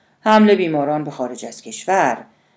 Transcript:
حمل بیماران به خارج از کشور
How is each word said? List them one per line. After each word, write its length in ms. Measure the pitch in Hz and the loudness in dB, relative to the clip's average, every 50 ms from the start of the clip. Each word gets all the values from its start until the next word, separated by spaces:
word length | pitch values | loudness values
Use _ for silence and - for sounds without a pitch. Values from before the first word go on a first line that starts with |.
| _ _ _ _ | _ _ _ _
حمل 340 | - 220 214 214 214 208 202 | 0 4 4 6 6 6 4
بیماران 480 | 190 185 165 156 147 139 143 151 151 147 | 2 2 -2 -2 -2 -2 -2 -2 -4 -6
به 80 | 143 | -8
خارج 340 | 131 - 127 120 127 123 - | -8 -8 -8 -8 -8 -10 -12
از 160 | 117 113 - | -14 -14 -14
کشور 640 | - 113 110 - - - 190 196 160 135 117 110 - - _ _ _ _ _ | -16 -16 -16 -10 -6 -2 0 2 2 0 0 -4 -8 -18 _ _ _ _ _